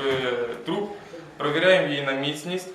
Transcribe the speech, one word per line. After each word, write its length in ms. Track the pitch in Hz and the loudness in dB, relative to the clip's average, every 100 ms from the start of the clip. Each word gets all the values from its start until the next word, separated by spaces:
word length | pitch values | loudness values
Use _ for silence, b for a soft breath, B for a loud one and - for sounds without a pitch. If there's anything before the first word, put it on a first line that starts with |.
| 139 | 0
е, 240 | 131 127 120 117 117 - | 2 0 0 -2 -4 -4
труб, 240 | 196 208 B B B B - | -2 -4 B B B B -4
перевіряємо 500 | 147 151 185 185 - | -2 4 6 6 4
її 140 | 143 | 0
на 100 | 139 | 0
міцність. 580 | 135 147 151 175 185 - | 0 -2 -4 -4 -6 -6